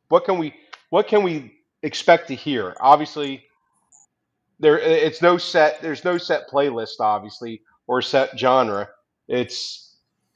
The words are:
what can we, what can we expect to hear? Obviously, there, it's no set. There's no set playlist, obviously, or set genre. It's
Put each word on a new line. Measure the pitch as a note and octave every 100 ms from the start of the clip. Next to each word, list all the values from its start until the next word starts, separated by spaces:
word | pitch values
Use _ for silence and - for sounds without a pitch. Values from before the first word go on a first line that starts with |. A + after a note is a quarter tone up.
| -
what | E3+
can | F3 F#3
we, | D3+ - _ - -
what | E3 -
can | G#3+
we | F#3+ D#3 A#2+ _ _ _
expect | D3+ - - E3+ -
to | B2+
hear? | D3+ C3 F#2+ -
Obviously, | C3 D3 D3+ D#3 C#3+ C3 _ _ _ _ _ _ _ _ _ _ _ -
there, | D#3 D#3
it's | D#3+ D#3+ D#3 D#3
no | F3 F3
set. | - F3 D3+ -
There's | D#3+ C#3+ F3+
no | F3
set | E3+ D#3 -
playlist, | C3+ C#3+ A#2 A2 -
obviously, | A2 G#2 G#2 - A#2 A2+ _ _ -
or | B2
set | B2 C3+ C3 B2
genre. | B2+ C3 A#2 G2+ G#2 _ _ _ -
It's | B2 A#2+ - - - - _ _ _ _